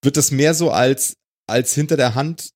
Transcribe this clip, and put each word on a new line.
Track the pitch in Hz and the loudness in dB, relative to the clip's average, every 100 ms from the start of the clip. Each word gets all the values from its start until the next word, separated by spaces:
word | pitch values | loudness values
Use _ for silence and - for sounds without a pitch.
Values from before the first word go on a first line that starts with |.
wird | 139 139 | 0 0
das | 135 | -2
mehr | 135 151 | 2 2
so | 160 165 | 2 0
als, | 101 127 135 - - _ _ - | 2 2 2 -4 -8 _ _ -4
als | 117 127 | -2 0
hinter | - 147 156 | -2 0 0
der | 123 | 0
Hand | 117 147 165 - | 0 -4 -6 -12